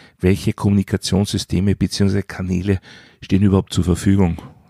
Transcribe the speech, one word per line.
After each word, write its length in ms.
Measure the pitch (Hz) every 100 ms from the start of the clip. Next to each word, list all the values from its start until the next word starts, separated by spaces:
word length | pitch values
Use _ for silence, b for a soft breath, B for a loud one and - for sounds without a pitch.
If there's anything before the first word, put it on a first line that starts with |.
| B -
welche 340 | 92 101 -
Kommunikationssysteme 1200 | - 104 101 - 95 - 95 104 98 - 90 101 92
beziehungsweise 480 | 95 - 98 98
Kanäle 560 | - - 92 92 101 95 B B B B
stehen 200 | - 95
überhaupt 320 | 101 95 -
zur 100 | -
Verfügung. 580 | 85 87 98 98 90 82 - -